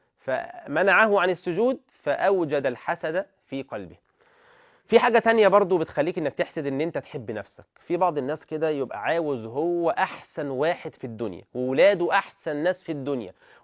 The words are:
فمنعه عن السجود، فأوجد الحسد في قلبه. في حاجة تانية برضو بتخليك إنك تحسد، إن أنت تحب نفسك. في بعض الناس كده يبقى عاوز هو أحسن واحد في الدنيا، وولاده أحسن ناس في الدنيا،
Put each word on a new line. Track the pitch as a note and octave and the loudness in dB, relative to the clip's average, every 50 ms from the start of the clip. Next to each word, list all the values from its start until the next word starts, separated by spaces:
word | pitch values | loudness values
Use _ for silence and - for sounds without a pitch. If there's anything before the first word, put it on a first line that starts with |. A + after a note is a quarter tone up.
| _ _ _ _ | _ _ _ _
فمنعه | _ C3+ B2+ A#2+ - - - - - - C#3+ D#3+ F#3 G3 F3 G3 A3 G#3+ G3+ G3 | _ -6 -6 -6 -6 -10 -14 -16 -10 -4 -2 2 4 4 6 6 6 6 4 2
عن | F3 F#3 | 2 2
السجود، | F3 - - F#3 E3 F3+ A#3 B3+ B3+ - - _ _ _ _ | 0 -2 -4 -4 0 0 0 0 0 -2 -8 _ _ _ _
فأوجد | D3 C#3 - E3 G3 G3 F3+ E3+ C#3 D3 C#3+ C3 | -4 -2 0 2 2 2 2 0 0 0 0 0
الحسد | C3 B2 - - - E3+ - - D#3 D#3+ F#3 G3 - _ _ _ | -2 -4 -4 -6 -6 -6 -4 -4 -4 -4 -4 -6 -6 _ _ _
في | _ C4+ - | _ -10 -10
قلبه. | - - A#2+ G#2+ F#2+ D#2+ E2+ - _ _ _ _ _ _ _ _ _ _ _ _ _ _ _ _ _ | -8 -8 -10 -10 -10 -12 -18 -20 _ _ _ _ _ _ _ _ _ _ _ _ _ _ _ _ _
في | _ G#3+ A#3 | _ 4 4
حاجة | B3+ A#3+ A3 - | 4 6 2 4
تانية | - A3+ A3+ A3+ G#3 | 4 4 4 6 6
برضو | F#3+ F#3 G#3 G3 E3+ F#3 | 6 6 6 4 4 2
بتخليك | E3 D#3+ - - D3+ C#3+ E3+ - | 0 0 -2 -2 -2 -2 0 -2
إنك | F3+ D#3 C3+ - | -2 -4 -4 -2
تحسد، | - F3 - - E3 C#3 | -2 -4 -4 -4 -4 -4
إن | C#3 C3+ C3+ | -2 -2 -2
أنت | D#3+ E3+ - | -2 -2 -4
تحب | C#3+ - - - C#3 A2 G#2+ | -6 -8 -8 -12 -12 -10 -8
نفسك. | A2 G#2 G2 - _ - - _ _ _ _ | -8 -8 -10 -12 _ -20 -20 _ _ _ _
في | - F3 | -6 0
بعض | E3+ F#3 F3 D3+ | 0 0 0 0
الناس | D3 B2+ C3+ D#3 D#3+ - | -2 -4 -4 -6 -8 -8
كده | _ D#3+ D#3 D#3+ D#3+ | _ -6 -2 -2 -2
يبقى | D#3 C#3 C3 - - G#2 G#2 | 0 -2 -4 -6 -6 -6 -4
عاوز | C3 D#3+ E3+ D#3+ D3 C#3 A#2 A2 | -2 -2 0 0 -2 -4 -4 -6
هو | A2+ A#2 C#3+ E3 F3 F3 E3+ E3+ D#3+ | -6 -4 -2 -2 0 -2 0 0 0
أحسن | - - F#3 - - - - _ _ E3 D3+ C#3 | 0 0 -2 -4 -4 -12 -18 _ _ -8 -6 -6
واحد | C3 B2+ D3+ E3 E3+ - - D#3 - | -2 0 0 0 0 -2 -8 -14 -12
في | _ - | _ -12
الدنيا، | A#2+ A2+ A2 A#2 G2+ F2 F2 - _ - | -12 -8 -6 -6 -6 -8 -10 -16 _ -8
وولاده | B2 B2+ B2+ C3 D3 F3 G3+ G3+ E3 F3 E3+ | -4 -4 0 4 6 6 6 6 4 0 2
أحسن | F#3 G3 - - - _ _ E3 D3 | 2 0 0 -2 -12 _ _ -6 -4
ناس | D3 D#3 F3+ F3+ - _ | -2 -2 -2 -2 -4 _
في | - | -8
الدنيا، | D#3 C#3+ C3 C#3 C#3+ B2 G#2 F2+ - _ _ - - - | -8 -6 -4 -4 -4 -4 -6 -10 -14 _ _ -20 -20 -14